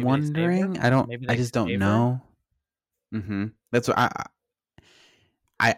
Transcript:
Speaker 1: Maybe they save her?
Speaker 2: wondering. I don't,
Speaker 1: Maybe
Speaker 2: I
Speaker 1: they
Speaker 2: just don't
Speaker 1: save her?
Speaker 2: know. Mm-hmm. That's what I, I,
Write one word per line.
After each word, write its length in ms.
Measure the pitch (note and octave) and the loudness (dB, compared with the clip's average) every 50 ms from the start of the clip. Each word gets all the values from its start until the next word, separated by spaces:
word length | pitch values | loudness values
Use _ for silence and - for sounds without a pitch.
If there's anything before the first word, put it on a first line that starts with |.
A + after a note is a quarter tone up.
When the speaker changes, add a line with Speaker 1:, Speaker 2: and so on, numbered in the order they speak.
| A#2+ | 2
Speaker 1:
Maybe 180 | B2+ C3+ D3 | 2 2 2
they 40 | D3+ | 0
save 80 | D3+ D3+ | -2 -2
her? 60 | D#3+ | 0
Speaker 2:
wondering. 380 | E3+ E3+ F3+ F#3+ F#3+ F#3+ F3+ - | 0 2 2 2 0 -2 -2 0
I 100 | - B2 | 2 2
don't, 200 | C3 C3 A#2 A#2+ | 2 2 2 -2
Speaker 1:
Maybe 160 | A#2+ A#2+ C3 | -6 -8 -4
Speaker 2:
I 60 | A#2 A#2 | -2 0
Speaker 1:
they 40 | |
Speaker 2:
just 160 | A#2+ B2 A#2 - | 0 0 -2 0
don't 140 | A#2+ G#2 | -2 -2
Speaker 1:
save 120 | E2+ G2 G2 | 0 0 0
her? 40 | G2 | 2
Speaker 2:
know. 360 | G2+ G#2+ A2+ A#2+ B2 B2+ B2+ - _ _ _ _ _ _ _ _ _ _ _ _ _ _ _ _ - G#2+ | 2 2 4 2 2 0 -4 -8 _ _ _ _ _ _ _ _ _ _ _ _ _ _ _ _ -8 -8
Mm-hmm. 320 | A2 F#2+ G#2 G2+ G2 G#2 A2 - _ _ - | -8 -6 -4 -4 -4 -4 -6 -8 _ _ -2
That's 160 | A#2+ A#2+ - | -2 -2 0
what 100 | B2+ - | 0 0
I, 120 | - B2 - - - - - _ _ _ _ _ _ _ _ _ - _ _ _ _ _ _ _ _ _ _ _ _ _ _ _ - | 2 0 0 -2 -6 -12 -12 _ _ _ _ _ _ _ _ _ -20 _ _ _ _ _ _ _ _ _ _ _ _ _ _ _ 0
I, 160 | A2 A2+ - | 0 0 2